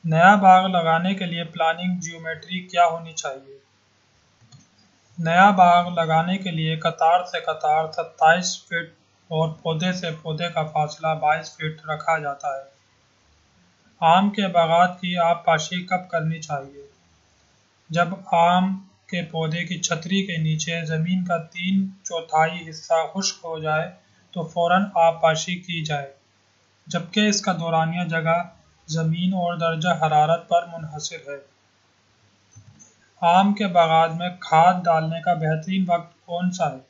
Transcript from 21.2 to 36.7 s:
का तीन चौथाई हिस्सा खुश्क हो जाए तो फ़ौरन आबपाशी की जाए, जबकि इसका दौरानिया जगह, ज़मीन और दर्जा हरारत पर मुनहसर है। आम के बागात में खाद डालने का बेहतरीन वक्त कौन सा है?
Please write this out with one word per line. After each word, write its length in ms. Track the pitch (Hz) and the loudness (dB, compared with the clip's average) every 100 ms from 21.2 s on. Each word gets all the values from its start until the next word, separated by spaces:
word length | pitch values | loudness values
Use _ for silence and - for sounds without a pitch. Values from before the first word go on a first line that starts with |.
| 180 | 0
का 120 | 170 160 | -4 -4
तीन 360 | 175 180 196 190 - - | -6 0 0 -2 -8 -10
चौथाई 520 | 170 165 156 160 175 | -8 -2 0 0 -2
हिस्सा 460 | 160 160 - 165 151 | -12 -16 -2 -2 -2
खुश्क 380 | 190 196 - 170 | -4 -6 -8 -12
हो 140 | 160 | -8
जाए 260 | 156 156 175 180 _ _ _ | -4 -4 -4 -12 _ _ _
तो 100 | 175 160 | -10 -8
फ़ौरन 460 | 175 170 180 202 170 | -2 2 2 2 2
आबपाशी 560 | 165 165 165 156 - 180 | 2 4 0 0 -4 -8
की 260 | 180 165 | -8 -8
जाए, 280 | 156 143 139 - _ _ _ _ _ _ - | -4 -6 -6 -18 _ _ _ _ _ _ -8
जबकि 400 | 175 175 214 214 | -8 -4 0 0
इसका 260 | 208 - 165 | 0 -2 -4
दौरानिया 480 | 165 165 160 175 170 | 0 0 0 -2 -4
जगह, 400 | 165 160 170 175 _ _ _ - | -2 0 -2 -2 _ _ _ -8
ज़मीन 460 | 160 160 165 185 190 | -4 -2 -2 -2 -2
और 220 | 175 170 | -4 -2
दर्जा 400 | 165 165 175 165 | -2 -2 -2 0
हरारत 440 | 160 151 156 165 - | 2 2 2 0 0
पर 200 | 175 170 | 0 0
मुनहसर 640 | 165 151 147 - 165 139 | -14 -12 -12 -12 -14 -14
है। 80 | 139 _ _ _ _ _ _ _ _ _ _ _ - - _ - _ _ _ | -16 _ _ _ _ _ _ _ _ _ _ _ -20 -20 _ -20 _ _ _
आम 300 | 170 180 202 | 4 4 4
के 120 | 202 202 | 2 2
बागात 420 | 175 165 160 165 | 2 4 4 2
में 260 | 165 180 180 | -2 -8 -10
खाद 420 | - 160 175 180 | 2 6 6 4
डालने 360 | 175 160 160 165 | 0 0 0 -4
का 120 | 180 165 | -2 0
बेहतरीन 500 | 156 160 165 190 180 | 0 -2 -2 -2 0
वक्त 280 | 170 165 _ - | -2 -4 _ -10
कौन 220 | 175 180 | -4 -4
सा 140 | 180 | -2
है? 120 | 156 | -4